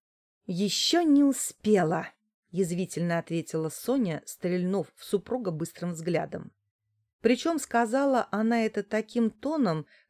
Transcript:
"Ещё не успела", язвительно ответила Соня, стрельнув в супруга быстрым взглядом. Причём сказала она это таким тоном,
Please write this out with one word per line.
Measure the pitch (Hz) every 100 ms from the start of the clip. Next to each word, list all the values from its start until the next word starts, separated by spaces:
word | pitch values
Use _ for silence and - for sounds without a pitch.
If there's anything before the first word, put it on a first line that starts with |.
| _ _ _ _ -
"Ещё | 180 202 - - 339
не | 330 285
успела", | 277 269 - - 214 208 165 160 165 - _ _ _
язвительно | 170 180 175 185 - 175 170
ответила | - 170 160 160 160
Соня, | - - 269 202 151 -
стрельнув | - 180 180 180 196 151 -
в | -
супруга | 202 - 254 196
быстрым | 156 170 - 175
взглядом. | 160 165 165 156 - - - _ _ _ _ _ _
Причём | 226 247 330 330
сказала | - 233 233 262 277 254 -
она | 202 226 233 220
это | 208
таким | 196 214 220 240 226
тоном, | - 277 311 214 156 151 _